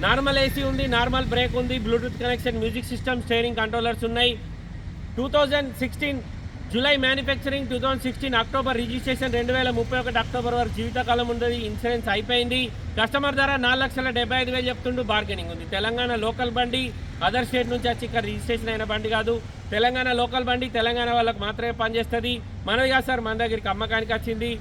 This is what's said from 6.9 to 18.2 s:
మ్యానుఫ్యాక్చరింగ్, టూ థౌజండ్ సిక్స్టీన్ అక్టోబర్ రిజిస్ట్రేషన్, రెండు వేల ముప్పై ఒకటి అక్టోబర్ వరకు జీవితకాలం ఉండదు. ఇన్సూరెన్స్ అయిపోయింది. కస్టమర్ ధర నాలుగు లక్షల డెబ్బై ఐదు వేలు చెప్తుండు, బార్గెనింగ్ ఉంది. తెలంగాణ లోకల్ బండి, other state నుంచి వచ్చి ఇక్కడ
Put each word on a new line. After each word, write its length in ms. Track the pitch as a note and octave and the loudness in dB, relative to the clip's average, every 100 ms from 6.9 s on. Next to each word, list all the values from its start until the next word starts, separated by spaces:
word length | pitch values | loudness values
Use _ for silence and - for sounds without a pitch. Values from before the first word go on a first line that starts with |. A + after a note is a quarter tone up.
| C#4+ | 4
మ్యానుఫ్యాక్చరింగ్, 640 | C4 C4+ C4+ C4+ C#4+ C#4 C4 | 4 2 0 -2 0 -2 -2
టూ 60 | B3 | 0
థౌజండ్ 220 | C4 C4 B3+ | 0 0 -2
సిక్స్టీన్ 300 | A#3+ C4+ A#3+ | -2 2 2
అక్టోబర్ 360 | A3+ C4+ C4 A#3 | 2 0 0 0
రిజిస్ట్రేషన్, 540 | A#3 B3 C4+ B3+ C4 A#3 | 0 -2 -2 0 0 0
రెండు 140 | A#3+ B3+ | 2 2
వేల 140 | B3+ A#3 | 2 0
ముప్పై 200 | A#3 B3+ | 0 0
ఒకటి 160 | B3 A#3+ | 0 0
అక్టోబర్ 320 | A3+ B3 A#3+ A#3+ | 0 -2 0 0
వరకు 140 | A3+ G3+ | 0 0
జీవితకాలం 480 | A3+ A#3 A#3+ A#3+ A#3+ | -2 -2 2 2 2
ఉండదు. 240 | A#3 A#3+ A#3+ A3 | 0 0 0 -2
ఇన్సూరెన్స్ 400 | G#3 A#3+ A#3+ A3+ | -2 0 0 0
అయిపోయింది. 460 | G#3 G#3 B3 A#3+ B3+ B3 - - - | 0 2 0 2 0 -2 -4 -6 0
కస్టమర్ 400 | A3 C#4 C#4+ C#4 | 0 2 0 2
ధర 100 | C4+ C#4 B3 | 2 2 2
నాలుగు 160 | C4 | 2
లక్షల 260 | C4 C4 C4 A#3+ | 0 0 -2 0
డెబ్బై 200 | A#3+ B3+ | 0 0
ఐదు 80 | B3+ | 0
వేలు 140 | B3+ B3 | 0 -2
చెప్తుండు, 320 | B3 B3 B3 A3+ | -2 -2 -2 0
బార్గెనింగ్ 400 | G#3+ G3+ G3 E3 | 0 0 -4 -6
ఉంది. 120 | E3+ - G3 | -8 -4 -2
తెలంగాణ 380 | G#3+ A#3 B3 A#3 | 0 0 0 0
లోకల్ 280 | A3 A3+ B3 A#3 | -2 0 -2 0
బండి, 240 | B3 B3 B3+ G#3+ - - F3 | 0 0 -2 -6 -10 -2 0
other 180 | A#3 A#3+ | 2 0
state 200 | B3+ A#3+ | 0 0
నుంచి 140 | B3 A#3+ | 0 0
వచ్చి 140 | A#3 A#3 | -2 -2
ఇక్కడ 140 | A#3 | -2